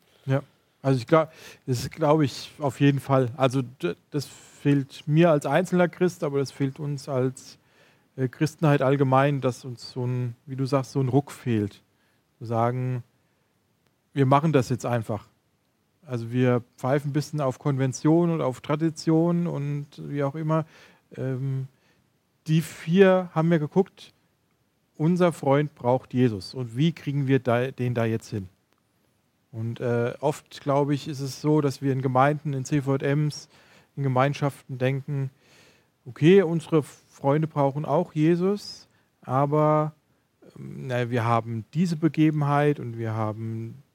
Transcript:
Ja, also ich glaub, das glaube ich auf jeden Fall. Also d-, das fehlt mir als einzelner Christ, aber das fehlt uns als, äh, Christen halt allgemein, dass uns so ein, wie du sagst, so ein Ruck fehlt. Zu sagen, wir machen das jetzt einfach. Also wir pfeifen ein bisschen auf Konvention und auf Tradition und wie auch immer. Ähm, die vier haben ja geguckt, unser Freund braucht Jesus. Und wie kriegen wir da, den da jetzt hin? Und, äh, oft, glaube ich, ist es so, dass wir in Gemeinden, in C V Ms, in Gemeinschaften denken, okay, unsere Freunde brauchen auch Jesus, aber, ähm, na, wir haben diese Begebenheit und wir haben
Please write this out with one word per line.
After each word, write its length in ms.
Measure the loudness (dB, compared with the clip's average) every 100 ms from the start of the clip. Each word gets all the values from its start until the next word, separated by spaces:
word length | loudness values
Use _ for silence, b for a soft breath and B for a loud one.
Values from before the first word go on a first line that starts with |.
| b b
Ja, 180 | -4 -4 -4 _ _ _
also 160 | -2 -2
ich 80 | 2
glaub, 260 | 2 2 B B B -6
das 240 | -6 -6
glaube 340 | -2 2 2
ich 280 | 2 -2 -16 -8
auf 220 | -6 0
jeden 200 | 2 2
Fall. 280 | 0 0 0 0
Also 260 | -2 0
d-, 320 | -6 -6 -8 -8 _
das 160 | -8 -8
fehlt 760 | -14 -20 -6 0 0 -2 -8 0
mir 240 | 4 6
als 160 | 4 2
einzelner 420 | 0 2 2 0
Christ, 360 | 2 -2 -2
aber 140 | -4 -2
das 120 | -4
fehlt 300 | -4 -4 -4
uns 280 | -8 -8 -6
als, 500 | -2 -2 -4 -16 -20 b b b b b -6
äh, 120 | -6
Christen 380 | -2 -4 0 2
halt 160 | 4
allgemein, 580 | 2 2 2 4 2 0
dass 240 | -2 -4
uns 260 | -10 -16 -14
so 160 | -8 -4
ein, 300 | -4 -6 -8 -12
wie 100 | -6
du 80 |
sagst, 280 | -2 -2 -2
so 80 | -2
ein 80 | 0
Ruck 240 | 0 0
fehlt. 500 | -6 -2 0 -2 -6 _ _ _ _ _ -16
Zu 80 | -6
sagen, 560 | -2 0 -2 -4 -6 -10 _ _ _ _ _ _ _ _ _ _
wir 120 | 0 4
machen 260 | 4 4
das 180 | 2 2
jetzt 160 | -2 -2
einfach. 420 | -4 -4 -8 -10 _ _ _ _ _ _ _ -10
Also 260 | -8 -4
wir 300 | 0 2 2 -2 _
pfeifen 320 | -2 0 0
ein 20 |
bisschen 280 | -4 -4 -2
auf 180 | -4 -2
Konvention 720 | -2 0 -2 0 2 4 2
und 100 | 0
auf 220 | -2 -4
Tradition 840 | -4 -2 -2 -2 0 2 2 0 -2
und 400 | -4 -6 -6 -8 -14
wie 240 | -10 -4
auch 120 | -4
immer. 300 | -4 -2 0 -2 b b b _ -10
Ähm, 520 | -6 -4 -4 -6 -8 _ _ _ _ _ _ _ -2
die 160 | 0
vier 680 | 0 -6 0 6 8 6 2
haben 180 | 0 2
ja 60 | 2
geguckt, 560 | 2 0 -2 -4 -20 _ _ _ _ _ _ _ _ -2
unser 360 | 0 2 2
Freund 420 | 0 2 2 0
braucht 400 | -4 -2 -2 0
Jesus. 400 | 0 2 0 -8
Und 220 | -10 -8 -2
wie 160 | -2
kriegen 340 | -2 -6 -4 0
wir 120 | 0
da, 320 | 2 0 0
den 220 | -4 -4
da 120 | -2 -2
jetzt 240 | -2 -6
hin? 180 | -10 -10 _ _ _ _ _ _ _ _ _ _
Und, 280 | -10 -8 -6
äh, 340 | -2 -2 -2 -4
oft, 420 | -4 -4 -8 -10
glaube 320 | -2 0 2
ich, 140 | -2 -4
ist 120 | -8
es 220 | -8 -4
so, 180 | 0 2
dass 220 | 2 -2
wir 100 | -2
in 80 | -2
Gemeinden, 540 | 0 4 4 2 -4
in 100 | -6
C 160 | -2 -2
V 160 | 0 0
Ms, 520 | 0 0 0 -4 -14 b b b b -6
in 60 |
Gemeinschaften 760 | -2 2 2 0 -4 -4 -12 -4
denken, 520 | -2 -2 -4 -6 -6 -10 b b b b b _ -18
okay, 360 | 2 6 6
unsere 400 | 6 0 0 0
Freunde 640 | 0 -8 _ -6 0 0 0
brauchen 380 | 0 0 0
auch 300 | -2 -2 -2
Jesus, 760 | 0 2 2 0 -2 -8 -18 -20 _ _ _
aber, 720 | -4 0 2 2 2 2 0 -6 _ _ _ _ -20 -18
ähm, 300 | -16 -12 -6
na, 240 | -4 -2
wir 140 | 0
haben 420 | 2 0 0 -6 -6
diese 220 | -2 -2 0
Begebenheit 840 | 0 2 2 2 0 2 2 0
und 160 | -4 -6
wir 160 | -6
haben 680 | -4 -4 -4 -8 -8 -10 -14 _